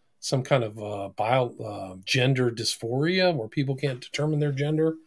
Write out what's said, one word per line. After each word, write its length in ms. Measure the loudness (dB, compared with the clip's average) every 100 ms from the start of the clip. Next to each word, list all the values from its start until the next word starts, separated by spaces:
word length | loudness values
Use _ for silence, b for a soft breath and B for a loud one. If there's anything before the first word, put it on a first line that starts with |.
| _ _
some 220 | -2 -2
kind 220 | 2 2
of, 180 | 0 -6
uh, 280 | -8 -6 -6 -2
bio-, 400 | 2 2 2 -4
uh, 380 | -10 -8 -10 -10 -2
gender 440 | 2 4 4 2
dysphoria 880 | 0 -4 -4 -2 0 2 4 2 2
where 120 | -2
people 280 | -2 -2 0
can't 260 | -2 -4
determine 380 | -8 -2 0 2
their 120 | 0
gender 440 | 0 0 2 2 0